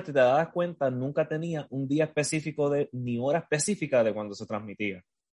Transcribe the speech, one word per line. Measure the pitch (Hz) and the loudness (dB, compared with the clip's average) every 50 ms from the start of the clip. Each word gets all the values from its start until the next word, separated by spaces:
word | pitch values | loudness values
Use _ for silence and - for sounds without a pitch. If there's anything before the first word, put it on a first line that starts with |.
| 180 | 2
si | - 139 | 2 4
te | 139 | 6
das | 127 123 131 151 165 160 | 6 6 6 4 2 0
cuenta, | - 175 175 175 165 - 143 131 | 0 -2 -2 -2 -2 -2 -2 0
nunca | 127 123 127 139 143 160 156 | 0 0 -4 -2 0 -2 -2
tenía | 156 160 156 165 170 165 151 139 - | 0 -2 -4 -4 -4 -6 -6 -6 -6
un | 123 135 139 | -6 -6 -2
día | 131 143 156 156 | 0 2 2 2
específico | 151 - 151 147 - - 156 147 156 147 - 147 143 | 0 0 -2 -2 0 -2 -4 -4 -4 -2 0 0 2
de, | 143 143 147 - | 2 0 0 -2
ni | - 127 123 123 120 | -4 -6 -4 -2 -2
hora | 117 123 139 156 170 | 0 0 0 0 0
específica | 160 _ 151 156 147 - 208 - - 160 135 123 113 | 0 _ -2 0 0 0 -2 -2 -2 2 4 4 4
de | 110 98 | 4 2
cuando | 107 107 104 101 | -2 -6 -6 -8
se | - 113 | -10 -8
transmitía. | - 110 104 110 107 95 - 107 101 95 90 - _ _ _ _ _ _ | -6 -6 -6 -6 -8 -8 -4 -4 -4 -4 -6 -12 _ _ _ _ _ _